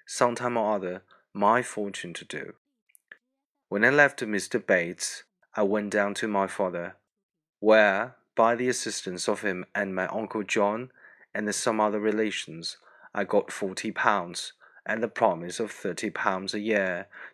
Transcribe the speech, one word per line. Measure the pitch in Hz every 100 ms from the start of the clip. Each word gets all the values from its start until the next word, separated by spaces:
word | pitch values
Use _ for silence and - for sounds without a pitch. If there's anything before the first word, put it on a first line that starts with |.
| -
some | - 123 117
time | 123 120
or | 107 104
other, | 90 90 - _ _
my | 101 101 120
fortune | 120 - 101 95 87
to | 82 -
do. | 73 - - _ _ _ _ _ - _ _ _ _ _
When | 101 117
I |
left | 143 143 - 113
Mister | 104 - 120
Bates, | 104 92 87 90 - - - _ _ -
I |
went | 101 107 101
down | 104 101 98
to | 110
my | 101 95
father, | - 95 85 87 - _ _ _ _ _ _
where, | 104 110 104 98 120 - _ -
by | 113 117
the | 123
assistance | 120 117 - - 90 -
of | 104
him | 107 92 90 -
and | 101
my | 92 92
Uncle | 107 107 110
John | 98 110 101 110 127 _ - - _ 107
and | 107
some | 101 - 110
other | 107 104
relations, | 107 107 110 - - 80 82 - _ - -
I | 104 98
got | 101 -
forty | - 98 95 113
pounds | - 123 101 87 85 - - - - -
and | 110
the | 113
promise | - 113 85 87 -
of | 98
thirty | - 98 87 107
pounds | - 107 95 98
a | 107
year | 107 104 95 90 98 - -